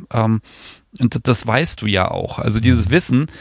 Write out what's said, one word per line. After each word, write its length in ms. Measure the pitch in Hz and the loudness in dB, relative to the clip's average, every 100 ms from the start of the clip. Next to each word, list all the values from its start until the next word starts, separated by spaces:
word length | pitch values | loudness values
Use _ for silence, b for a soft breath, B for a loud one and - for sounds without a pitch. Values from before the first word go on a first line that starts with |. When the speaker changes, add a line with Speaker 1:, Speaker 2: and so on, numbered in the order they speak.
| - | -4
Speaker 1:
Ähm, 280 | 117 110 110 B B B B _ - | -2 0 0 B B B B _ -2
und 140 | 120 | -2
d-, 60 | - | 0
das 240 | 123 123 117 | 0 0 0
weißt 360 | 117 165 - | 0 0 -2
du 40 | 107 | 0
ja 240 | 98 92 | 0 0
auch. 280 | 90 87 - | -2 -6 -4
Also 220 | - 107 | -2 2
dieses 260 | 113 123 90 | 4 4 4
Speaker 2:
Mhm. 40 | |
Speaker 1:
Wissen, 340 | 160 - 127 156 B | 2 2 0 -2 B